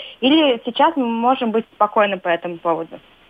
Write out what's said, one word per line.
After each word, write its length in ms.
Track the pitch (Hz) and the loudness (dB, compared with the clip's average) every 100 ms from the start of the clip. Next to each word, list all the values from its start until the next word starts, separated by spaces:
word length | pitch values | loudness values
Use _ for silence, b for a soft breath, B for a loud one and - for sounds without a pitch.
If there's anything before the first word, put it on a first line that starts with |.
| B - | B -2
или 400 | 254 320 294 233 | 2 4 2 0
сейчас 320 | - 226 311 | -4 0 0
мы 100 | 320 | 2
можем 460 | 240 226 240 262 233 | -2 0 0 0 0
быть 140 | 220 - | -2 -2
спокойны 420 | - 208 226 202 190 | -2 0 2 0 0
по 120 | 180 | -2
этому 280 | 170 175 170 | -4 -4 -6
поводу? 400 | 170 165 165 - _ _ | -4 -4 -6 -16 _ _